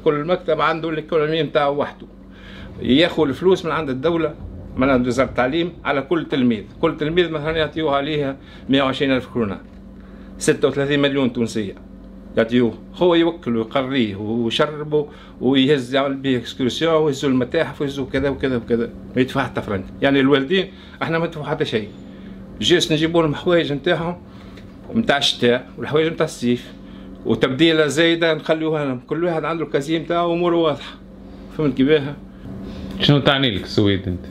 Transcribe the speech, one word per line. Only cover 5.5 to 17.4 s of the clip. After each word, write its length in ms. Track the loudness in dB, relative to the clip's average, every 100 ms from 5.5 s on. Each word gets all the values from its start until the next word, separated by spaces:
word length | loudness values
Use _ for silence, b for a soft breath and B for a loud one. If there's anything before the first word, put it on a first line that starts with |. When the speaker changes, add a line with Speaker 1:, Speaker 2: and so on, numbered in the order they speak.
| 2 -2 -4
Speaker 1:
على 180 | -2 -2
كل 240 | 0 -2 0
تلميذ، 340 | 2 2 2 -4 -2
كل 160 | -2 0
تلميذ 340 | -2 2 2
مثلًا 260 | 0 -2 0
يعطيوه 400 | -2 0 0 0
عليه 400 | 0 -2 -2 -4 B B B
مية 140 | 2
وعشرين 300 | 2 2 0
ألف 160 | 0 -2
كرونه، 240 | -2 -2 -4 -12 -20 -20 -18 B B B B
ستة 300 | 0 2 2
وثلاثين 320 | 2 0 2
مليون 320 | 2 2 0
تونسيه 420 | 0 -2 -2 -6 -8 -16 -18 -18 -18 -6 0
يعطيوه، 380 | 2 4 2 0 -10 0
هو 180 | 4
يوكله 440 | 4 4 0 -2 -2
ويقريه 580 | 0 -2 0 0 0 -2
ويشربه 920 | -4 -2 0 0 0 -2 -2 -2 -2 B B B
ويهز، 540 | 2 4 4 2 2
يعمل 200 | 0 0
به 220 | -2 0 -2
اكسكورسيون 580 | -2 -2 -2 0 2
ويهزوا 360 | 2 2 0 0
المتاحف 500 | 0